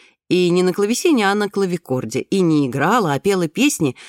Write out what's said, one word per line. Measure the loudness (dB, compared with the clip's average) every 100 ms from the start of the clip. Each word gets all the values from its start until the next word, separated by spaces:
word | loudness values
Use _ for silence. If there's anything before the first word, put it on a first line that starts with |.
| _ _ _
«И | 0 2
не | 2
на | 0
клавесине, | 0 -2 0 0 2 2
а | 0
на | -2
клавикорде. | -2 -2 -4 -4 -6 -4 -6
И | -4 0
не | 2 2 0
играла, | -2 0 2 0
а | 0
пела | 0 0 -2
песни, | 0 -2 0 -2 -4